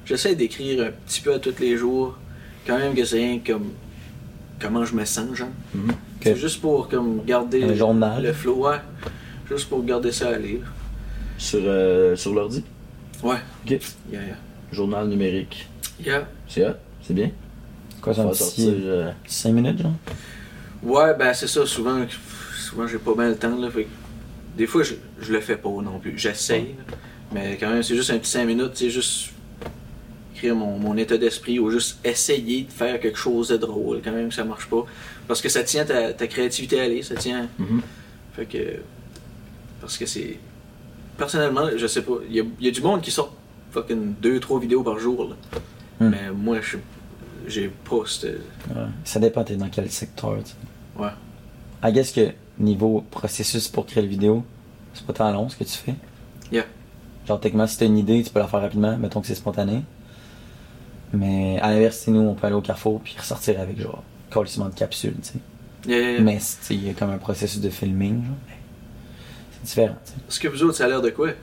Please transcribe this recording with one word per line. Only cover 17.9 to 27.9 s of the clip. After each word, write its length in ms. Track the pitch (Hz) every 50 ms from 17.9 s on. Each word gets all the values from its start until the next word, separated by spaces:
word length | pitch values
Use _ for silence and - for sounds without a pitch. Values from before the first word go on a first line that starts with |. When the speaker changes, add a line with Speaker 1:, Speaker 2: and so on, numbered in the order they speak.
| - -
Speaker 3:
Quoi, 140 | - 113 110
c'est 60 | 110
un 40 | 107
Speaker 2:
Faut 60 | 98
Speaker 3:
petit 80 | - -
Speaker 2:
sortir, 360 | - - - 113 113 107 101 95 95
euh, 260 | 95 92 90 82 85 87 - -
Speaker 3:
cinq 260 | - - - - 117
minutes, 300 | 113 117 123 139 175 175
genre ? 100 | 170 160 160 160 - - - - - - - - - - - - - - - - -
Speaker 1:
Ouais, 300 | 117 131 143 156 160 151 135
ben 140 | 131 127 123
c'est 140 | - 139 120
ça, 180 | - 113 104
souvent, 320 | - - 123 110 127 131 131 120 113 - - - - - - - - - - - - -
moi, 100 | 110 117
j'ai 120 | 117 117 107
pas 160 | - 120 110
mal 160 | 113 120 117
le 60 | 110
temps, 200 | 104 - 117 120 123
là, 120 | 123 120
fait 140 | 120 113 104
que 40 | - - - - - - - - - - - - - -
des 100 | - 113
fois, 160 | - - 165
je, 120 | 147 - - - - - - -
je 120 | - 107
le 80 | 110 107
fais 160 | 107 - 110
pas 120 | - - 101
non 280 | 101 101 104 98 95 92
plus. 160 | - 87 -
J'essaye, 460 | - - 104 104 - - - 117 113
Speaker 3:
Ouais. 120 | 117 - - - - -
Speaker 1:
là, 80 | - - - - - - - -
mais 240 | 104 101 98 98 98 -
quand 120 | 110 107
même, 120 | 117 120
c'est 140 | 117 -